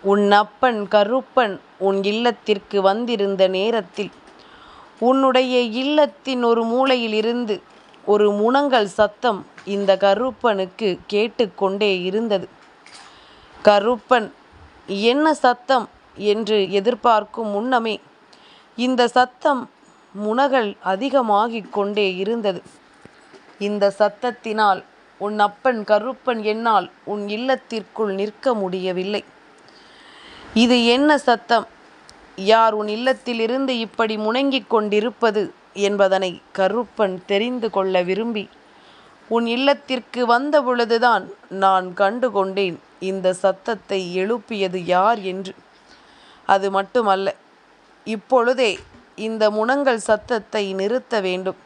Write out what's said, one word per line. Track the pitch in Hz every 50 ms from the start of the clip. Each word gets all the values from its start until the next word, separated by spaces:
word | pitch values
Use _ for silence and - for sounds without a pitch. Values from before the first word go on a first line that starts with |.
| -
உன் | 196 202 208 202 202 202
அப்பன் | 208 214 208 - - - 254 233 214 202 180
கருப்பன் | 214 208 208 196 240 262 254 - - 262 247 208 190 143 - _ - _
உன் | 185 196 196 196 196
இல்லத்திற்கு | 202 208 220 240 240 226 - - - 208 196 - - - 202 190
வந்திருந்த | 190 196 220 247 226 240 208 202 196 196 185 190 185
நேரத்தில், | 190 185 190 226 226 226 190 180 - - 202 175 - - - - - - - - - - - - - - - - - -
உன்னுடைய | 220 240 262 269 269 269 254 254 262 254 254 247 247 233 214
இல்லத்தின் | 240 262 277 302 302 294 - 208 - _ 262 262 247 240
ஒரு | 233 233 226 226
மூலையில் | 226 226 247 262 269 262 247 233 226 214 214
இருந்து | 214 226 240 240 240 214 208 - - - - - - - - - -
ஒரு | - 208 208 208 208 202
முனங்கல் | 202 208 226 254 285 285 285 254 247 208 196 -
சத்தம் | - 214 208 208 _ - 247 214 185 - - - - -
இந்த | - 202 196 202 196 190
கருப்பனுக்கு | 185 202 202 196 202 247 262 226 - - 240 208 190 190 180 - - 226 202 175 170 -
கேட்டுக்கொண்டே | _ - 208 214 233 214 - 240 190 - - 202 190 190 202 214 208 190 185 175
இருந்தது. | 185 185 214 240 226 208 190 - - - _ - - _ _ _ - - - - - - - - - - - - - - -
கருப்பன் | - 208 208 202 202 226 247 220 - _ 254 240 220 - - _ _ _ _ - - - _ - - - 190 196 208
என்ன | 226 247 285 302 320 302
சத்தம் | 294 - 254 247 240 - - 269 254 208 - _ _ _ _ _
என்று | - 190 208 208 214 226 202 220 214 196 170
எதிர்பார்க்கும் | 185 202 190 220 247 220 - 247 226 214 202 - - - 226 214
முன்னமே, | 202 202 226 254 262 240 226 226 208 - _ - _ _ _ _ - _ - - - - - _ _ -
இந்த | 240 254 262 247 247 233
சத்தம் | - 254 254 254 - _ - - - - 127 - _ _ _ _ _ _ _ _ _
முனகல் | 196 208 214 220 247 277 277 254 262 226 202 196 _ -
அதிகமாகிக் | 180 190 190 240 277 - 277 247 220 208 202 214 240 226 226 190 - -
கொண்டே | 208 202 202 208 214 208 190 185
இருந்தது. | 180 196 202 226 233 214 208 185 147 - - - - _ _ _ _ - - _ - - - - - - - - -
இந்த | 202 208 208 208 196 202 196 -
சத்தத்தினால் | 214 208 208 - - 247 220 - - 226 214 220 214 208 190 180 - - _ _ _ _ _ _
உன் | 196 208 214 214
அப்பன் | 208 208 208 - _ 262 254 220 208
கருப்பன் | - 214 208 208 254 254 - _ - 240 226 214
என்னால் | 214 214 220 233 233 220 185 180 - - _ _
உன் | - 202 208 202 202
இல்லத்திற்குள் | 208 214 247 262 262 254 - - 233 220 185 - _ - 220 208 190
நிற்க | 190 196 214 208 - - 269 240
முடியவில்லை. | 214 196 185 180 190 185 185 180 180 185 196 208 202 - - - - - - - - - - - - - - - - - - - - - - - - - - -
இது | 220 233 233 247 247 233
என்ன | 233 240 254 285 302 302 277
சத்தம்? | - - 233 220 - - 240 226 - - - - - - - - - - - - - - - -
யார் | 190 196 220 226 226 226 214
உன் | 214 214 214
இல்லத்திலிருந்து | 208 220 240 262 262 262 - 254 240 233 226 220 240 262 269 262 254 233
இப்படி | 226 208 - - 233 220 220 214
முனங்கிக் | 214 214 226 254 277 277 269 262 202 -
கொண்டிருப்பது | - 220 214 208 196 208 208 247 214 _ - 226 202 214 196 - - _ _ _ _
என்பதனை | 185 202 196 208 202 196 190 185 190 196 185 170 - _ _ _
கருப்பன் | - 190 190 202 233 240 - - - 220 190 185 180 -
தெரிந்து | - 202 196 220 247 254 247 220 220
கொள்ள | - 196 190 190 185 180 180
விரும்பி, | 175 185 190 226 233 233 214 190 - - - _ _ - - - - - - - - - _ - -
உன் | 220 233 233
இல்லத்திற்கு | 233 233 240 269 277 285 285 - - 262 254 220 _ - 240 247
வந்த | 226 233 240 269 294 302 302 269
பொழுதுதான் | 247 254 240 233 214 233 233 233 247 233 196 185 - - _ - - 180 190
நான் | 196 190 190 185 185 185 180
கண்டு | - 202 196 220 247 233 247
கொண்டேன் | 202 202 190 190 190 196 202 185 165 - - _ _ -
இந்த | 175 190 190 190 180 185 185 185 -
சத்தத்தை | 196 190 190 - - 233 196 - - 196 190 185 175 175
எழுப்பியது | 185 185 202 233 240 208 - 226 202 196 185 180 185 175
யார் | 170 180 180 190 214 240 220 190
என்று. | 190 180 190 196 185 - - _ _ _ _ _ _ - - _ _ - - - - - - _ -
அது | 196 196 190 196
மட்டுமல்ல, | 196 190 196 190 _ 247 226 202 190 185 196 180 - - _ _ _ _ _ _ _ _ _ _ _ _ _
இப்பொழுதே | 208 220 214 - _ 262 254 226 240 254 233 254 220 180 - - - - - - _ _ -
இந்த | 208 220 226 220 214 214
முனங்கல் | 208 214 220 240 262 285 285 269 247 220 208 -
சத்தத்தை | 220 214 - - 247 220 202 - - 214 202 196 190
நிறுத்த | 190 190 208 233 254 208 _ 240 220
வேண்டும். | 190 185 180 180 190 190 185 - -